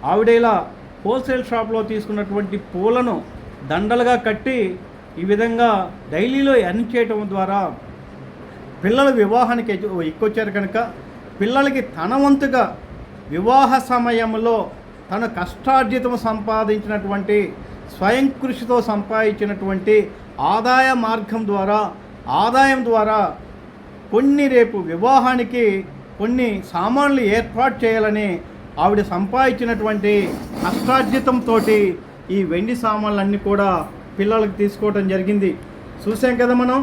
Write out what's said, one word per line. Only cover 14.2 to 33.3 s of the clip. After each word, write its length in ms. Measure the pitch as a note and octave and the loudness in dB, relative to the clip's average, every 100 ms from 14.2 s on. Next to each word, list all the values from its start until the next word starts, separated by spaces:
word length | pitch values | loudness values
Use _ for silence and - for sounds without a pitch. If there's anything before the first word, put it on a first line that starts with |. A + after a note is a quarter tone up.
| A3+ A3 A3+ A3+ F#3 - - - - | 0 0 0 0 -2 -10 -20 -20 -8
తన 140 | F#3+ A3+ - | -4 -4 -4
కష్టార్జితం 760 | F3+ - - C4 A#3 B3+ B3 B3 A#3 | -8 -6 2 2 4 0 -2 -2 -2
సంపాదించినటువంటి, 1120 | A3 G#3 A3 G#3+ G#3+ G#3 G#3 G3 G3+ G3 G#3 F#3 - - - - | -4 -2 -2 0 -2 -2 -4 -2 -4 0 0 0 -6 -16 -16 -16
స్వయం 320 | - F#3+ B3 C4+ C4+ | -2 0 2 2 0
కృషితో 360 | C4 A#3 A#3 B3 A#3 | -6 -6 0 0 2
సంపాదించినటువంటి 1040 | G#3 G3 A3 A3 G#3+ G#3 G3 G3 F#3+ F#3 G#3+ G3+ - - - C#3+ | -2 -2 0 0 0 -4 -4 -4 -2 4 4 4 -6 -18 -4 0
ఆదాయ 360 | G#3 A3+ B3+ C4 B3+ | 2 2 4 4 2
మార్గం 380 | A3+ A3 G3 A3 G#3+ | 0 -2 -4 -6 -2
ద్వారా, 300 | G3+ F#3+ G#3+ G3 - - - - C3+ | -2 2 0 0 -6 -18 -16 -2 0
ఆదాయం 360 | A3 B3+ C4+ C4+ | 2 4 4 2
ద్వారా 360 | A#3 A3+ G#3+ G#3+ F#3 - - - - - - - - | 2 2 2 2 0 -4 -16 -20 -20 -20 -20 -20 -2
కొన్ని, 320 | G#3 C4+ C#4+ C#4 B3 | 2 4 4 4 6
రేపు 200 | A#3 G#3+ D#3+ | 4 2 -4
వివాహానికి 720 | E3 A3+ C4+ A#3+ B3+ A#3+ B3 A3+ F#3+ F#3+ - - - | 0 4 4 4 0 0 2 2 2 -6 -14 -20 -6
కొన్ని 300 | G#3+ B3+ A#3+ G3+ - | -2 2 0 -2 -4
సామాన్లు 500 | F3 G3 B3+ C#4+ C4+ G#3+ A3 | -4 0 2 4 4 2 2
ఏర్పాటు 400 | A3+ A3+ C4 G#3 | 0 0 0 2
చేయాలని 440 | A#3 A3 G#3+ G#3+ G#3 E3+ - - - - | 0 2 2 0 -2 -4 -8 -18 -14 0
ఆవిడ 160 | E3+ G#3 G3+ | 2 2 0
సంపాదించినటువంటి 1000 | F3+ G3 B3+ C4 B3+ A#3 A3 G#3+ G#3 G3+ G#3 F#3 - - - | -2 -2 2 2 2 -2 -2 -2 0 2 2 2 -4 -10 -6
కష్టార్జితంతోటి 1120 | - - - C4 B3+ C4 C#4 B3+ A#3+ A3+ A3 G#3+ G3+ E3+ - - - | -4 -2 2 2 2 0 2 0 2 2 4 4 4 0 -10 -20 -4
ఈ 80 | F#3+ F3+ | -2 0
వెండి 220 | E3+ G#3+ A#3+ | 0 -2 -2
సామాన్లన్నీ 560 | A3+ G#3+ G#3 G3+ G3 | -2 0 0 0 0